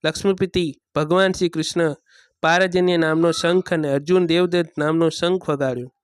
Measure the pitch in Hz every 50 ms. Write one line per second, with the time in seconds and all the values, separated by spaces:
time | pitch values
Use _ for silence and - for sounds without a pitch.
0 | - 156 156 - - 202 190 185 196 180 - 185 180 156 135 _ _ _ _ 143
1 | 151 151 175 185 190 190 185 - 185 170 170 160 156 - - 170 170 156 143 -
2 | _ _ _ _ _ _ _ _ - 160 170 175 190 185 175 185 180 180 180 170
3 | 160 156 160 160 165 170 160 - - 170 175 185 180 - 180 165 151 143 139 143
4 | 143 151 180 185 180 165 160 175 180 170 170 175 170 160 _ - 147 151 160 165
5 | 170 160 160 - - 175 185 185 - - 151 139 143 131 127 123 120 131 _ _